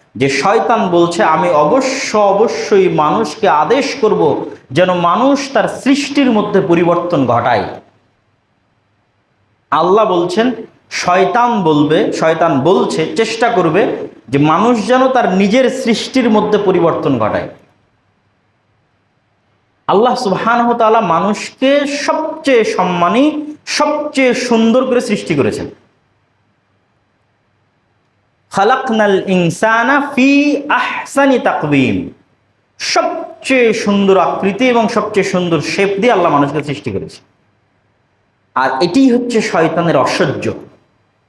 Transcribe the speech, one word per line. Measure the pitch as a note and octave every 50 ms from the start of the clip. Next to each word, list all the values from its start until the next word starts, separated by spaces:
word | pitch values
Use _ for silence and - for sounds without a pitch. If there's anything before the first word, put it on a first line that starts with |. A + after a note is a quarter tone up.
| _ _ -
যে | G#2 C3 C#3
শয়তান | C3+ - - F#3+ G#3 A3+ - B3 A#3+ G#3+ G#3 F#3
বলছে, | E3+ E3+ E3+ E3+ E3+ - G#3+
"আমি | E3 D#3+ D#3+ F3+ F3
অবশ্য | E3 D3 D3+ D3+ - C4+ C4 C4 - - - - - G#3+
অবশ্যই | G#3 G3 F#3+ G3 A3 A#3+ - - - - G#3+ G3 F#3+ F3+
মানুষকে | E3 D#3+ D3+ D3+ G3 G#3+ A3+ - - - - F#3
আদেশ | D#3+ D3+ D3+ D#3 A3+ C#4 B3+ - - -
করব | - G#3+ F#3+ F3 E3 D3 G#2 - - - - - - -
যেন | B2 D3 F#3 F#3 F3+
মানুষ | F3+ E3+ E3+ F3 G3+ B3 C#4 C#4+ C4+ - - -
তার | A3+ F#3 B3+
সৃষ্টির | - - - B3+ C#4+ C#4+ - - C#4 C#4+ C#4 B3
মধ্যে | A3+ G#3 G3 - - F#3+
পরিবর্তন | - - E3+ E3+ F3+ E3 F3 E3+ - - - D3 C3+
ঘটায়।" | A#2 A#2+ C#3 C#3+ C3+ A#2+ G#2 F#2 D#2+ - - - _ _ _ _ _ _ _ _ _ _ _ _ _ _ _ _ _ _ _ _ _ _ _ _ _ _ _ _ _ _ _ _ _ _ _ _ _
আল্লাহ | - D3+ E3 F3+ F#3 A3 A3
বলছেন, | F#3+ F#3 F3 E3+ F3 - G#3+ A3+ B3+ A#3+ - - - _ _ _ _
শয়তান | - - - - F3+ F#3+ G3 F#3+ F#3+ A#3+ A#3+ A#3+ A3 G#3 F3+
বলবে, | D#3+ D3+ D3 D3 D3 D#3 F3 A3+ - -
শয়তান | - E3 D#3+ E3 E3 E3+ E3 D3+ C3+
বলছে, | B2+ D#3+ F#3+ A#3+ A#3 F#3+ - - D#3+ D#3 -
চেষ্টা | - A3+ A3 - - B3+ A#3
করবে | A#3+ F#3+ F3+ E3 D#3+ F#3 A3+ F#4+ - - - - - - - -
যে | A#2+ C#3
মানুষ | D3 D#3 D#3 E3+ G#3 A#3 B3 A3+ G3 G3
যেন | B3 B3+ C4 C4
তার | C4 B3 A#3 G3 F#3
নিজের | F#3+ G3 G3+ F#3+ C4 C4 A#3+
সৃষ্টির | - - - G#3 A3+ - - - - C4 B3 A#3+
মধ্যে | G#3+ G#3+ F#3+ - - G3+ -
পরিবর্তন | F#3 F3 F3 E3+ D#3+ - - - - C3+ A#2
ঘটায়। | A2 G2+ F#2+ F2+ E2+ - - - _ _ _ _ _ _ _ _ _ _ _ _ _ _ _ _ _ _ _ _ _ _ _ _ _ _ _ _ _ _ _ _ _ _ _ _ _ _ _ _ _ _ _ _ _ -
আল্লাহ | D#3 F#3+ A3+ B3 -
সুবহানাহু | - - G3+ F#3 E3 - A3 A#3 A#3+ A#3+ A#3+
ওয়া | A#3+ A#3
তাআলা | A3+ G#3+ A3 A3+
মানুষকে | A3 E3+ E3 E3 F3+ G3+ G#3+ G#3 - - - - C4 C4 C#4 C#4+ D4 C#4+
সবচেয়ে | - - - - D#4 D#4 D#4 D#4 - - - C#4 C4+ A#3 G#3+
সম্মানী, | - - - F3+ F3+ F3+ F3 F3 F3 G3 A#3 C#4 D4+ D4+ D4+ D4+ - - - _
সবচেয়ে | - - - D4 D4 D4+ D4 D4 D4 - C4+ C4+ B3+ A#3
সুন্দর | B3 - - A#3 A3+ A3+ A3+ A3+ C4 C4
করে | B3+ B3 A#3+
সৃষ্টি | - - G#3 G3+ - - E3+
করেছেন। | C#3+ A#2+ G#2+ - - D#3 - - - _ _ _ _ _ _ _ _ _ _ _ _ _ _ _ _ _ _ _ _ _ _ _ _ _ _ _ _ _ _ _ _ _ _ _ _ _ _ _ _ _ _ _ _ _ _ _ _ _ _ _ _ _ _
খালাকনাল | - - G3 G#3+ C4 B3+ B3+ B3+ A3+ A3 G#3+ G#3 G3 F#3 - G3
ইনসানা | F#3+ F#3 F3 E3+ - - - A3 A3+ A3+ A#3 B3 C#4 C#4 C4+ - -
ফি | - B3+ C#4 C#4 C#4+ C#4+ D4 C#4+ C#4 - -
আহসানি | - B3 - - - - - - - - C#4 C4+ C4 A#3
তাকওয়িম, | - F#3+ F3 - - D3 C#3+ C#3 C3 A2+ G2+ F#2+ E2+ E2+ - _ _ _ _ _ _ _ _ _ _ _ _ -
সবচেয়ে | - - - F#4 D#4 - - - - - - - - - C4 C4 A#3+ A3+ G#3
সুন্দর | - - G#3 G3+ G3+ G3+ G3 F#3+ F#3
আকৃতি | E3+ - - - - F#3+ G3 G3 B3+ C4
এবং | B3 A#3 A3 G#3
সবচেয়ে | - G#3+ G3+ - - G3 F3+
সুন্দর | - - F3+ F3 F3 E3 D#3+
শেপ | C#3+ - - - G3 G3 G3+ F#3+
দিয়ে | F#3+ B3
আল্লাহ | A#3 F#3+ F3 E3+
মানুষকে | D3+ C#3+ C#3+ C#3 D3 D#3 C#3
সৃষ্টি | D3 C#3 C3 - -
করেছে। | G2 F#2 E2+ E2+ - - _ _ _ _ _ _ _ _ _ _ _ _ _ _ _ _ _ _ _ _ _ _ _ _ _ _ -
আর | B2+ C3 C3+ - -
এটি | F3+ F3 - C4+ C4+ C4
হচ্ছে | A#3 - - - - A3
শয়তানের | G#3 - - F3+ E3 D#3 - F3 E3+ E3 D3 C#3
অসহ্য। | B2+ - - - F#3 D#3 B2+ G#2+ G2 A2 G2 - - - - _ _ _ _ _ _ _ _ _ _